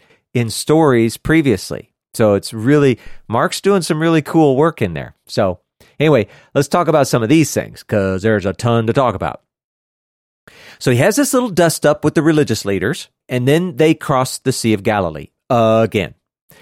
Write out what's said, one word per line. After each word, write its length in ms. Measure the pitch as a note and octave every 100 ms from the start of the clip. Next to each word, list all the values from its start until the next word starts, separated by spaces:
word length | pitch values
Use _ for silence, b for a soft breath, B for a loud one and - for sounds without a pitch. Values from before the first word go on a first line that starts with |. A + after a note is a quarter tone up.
| b b _
in 160 | B2 A#2
stories 680 | - - D#3 D3+ A#2+ A2+ -
previously. 760 | - D#3 C#3 F#2+ - G1+ - _ _ -
So 180 | G#2+
it's 200 | G2+ -
really, 460 | A2+ A2+ D3 C#3+ A2+ b b -
Mark's 340 | A2 E3+ -
doing 220 | G3 G3
some 180 | D#3 D#3
really 220 | E3 D#3+
cool 320 | C#3+ D#3+ D3+ C3
work 260 | D#3+ -
in 140 | G2+ D#2
there. 180 | B1 - _
So 320 | - G2 F2 _ _ b b
anyway, 280 | D#3 C3+ G2+ b b C#3
let's 120 | C#3+
talk 200 | F3+ E3
about 200 | D#3 C3
some 140 | B2+
of 80 | A2
these 240 | D#3+ D3
things 300 | - - -
'cause 400 | - G#2 F#2+ F#2+
there's 240 | G#2 G#2+ F#2+
a 60 |
ton 340 | F#2 A#2+ A#2 A2
to 60 |
talk 200 | B2+ B2+
about. 300 | F2+ E2+ - _ _ _ _ _ _ _ _ _ _ _ B B B
So 100 | -
he 80 | A#2+
has 180 | E3+ A3
this 180 | C#4+ B3+
little 140 | A#3+
dust 340 | F3 E3+ - D3+
up 180 | D3+
with 120 | D3+ -
the 80 |
religious 420 | D#3 D#3 B2 A2 G2+
leaders, 440 | G2 F#2+ F3 - _ _
and 200 | B2+ B2
then 280 | D#3 F3+ B2
they 160 | D#3
cross 460 | D#3 - C3+ B2+ -
the 120 | C3
Sea 220 | - A2+
of 80 | G#2
Galilee 460 | G2 G#2 F2 D2+ D#2 _ _
again. 640 | A#2+ A2 A2+ A2+ G#2+ D#2 - _ _ _ b